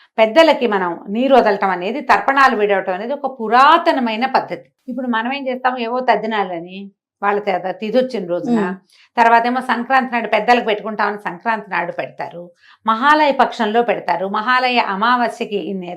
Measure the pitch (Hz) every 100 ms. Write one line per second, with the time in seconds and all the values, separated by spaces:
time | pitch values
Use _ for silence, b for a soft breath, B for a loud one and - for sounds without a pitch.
0 | b - 220 311 320 277 233 196 180 170
1 | 196 220 269 254 214 196 196 180 185 269
2 | - 208 - 277 269 214 202 196 190 185
3 | 233 277 262 262 214 247 285 339 339 277
4 | 233 220 254 233 - 175 - _ - 247
5 | 254 226 240 277 262 254 254 254 226 247
6 | 254 214 220 220 185 170 175 190 196 _
7 | _ - 202 202 202 180 185 180 214 254
8 | 254 220 175 175 240 226 185 190 b b
9 | b - 233 233 240 254 247 233 233 269
10 | 240 233 208 214 240 240 208 208 220 214
11 | 208 208 180 175 - 220 202 175 175 170
12 | 135 - 135 170 175 b b b 220 220
13 | 277 302 294 277 226 - 208 226 233 -
14 | - 170 190 214 220 254 254 240 - 196
15 | 233 247 226 - 233 202 165 190 175